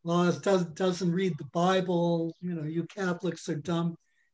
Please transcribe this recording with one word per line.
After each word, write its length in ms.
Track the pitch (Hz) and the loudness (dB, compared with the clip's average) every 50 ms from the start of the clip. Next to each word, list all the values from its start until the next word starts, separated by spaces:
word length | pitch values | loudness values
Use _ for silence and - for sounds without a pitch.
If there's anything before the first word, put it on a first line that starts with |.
well, 220 | - 170 170 175 180 | -4 0 2 4 4
it 180 | 175 - - | 4 2 2
does, 220 | - 202 196 185 175 | 2 2 2 2 2
doesn't 460 | 170 - - 190 185 175 175 196 170 | -2 -2 0 0 0 0 0 0 0
read 240 | 170 190 190 185 151 - | 2 2 2 0 0 -4
the 60 | 143 - | -8 -4
Bible. 840 | - 170 175 185 190 185 175 180 175 170 170 170 170 165 165 165 - - | 0 2 2 4 4 2 2 2 2 2 2 2 2 0 0 -4 -6 -6
You 140 | 175 180 170 | -6 -6 -6
know, 100 | 160 147 | -4 -4
you 200 | 151 160 170 170 | -4 -4 -4 -4
Catholics 640 | - - 208 190 180 175 175 185 175 165 - - 180 | -4 -6 -4 -2 -2 -2 -2 -2 -4 -4 -4 -6 -6
are 60 | 156 | -6
dumb 400 | 147 147 - 170 165 170 170 170 - _ _ _ _ _ _ | -4 -2 -2 0 0 0 -2 -4 -6 _ _ _ _ _ _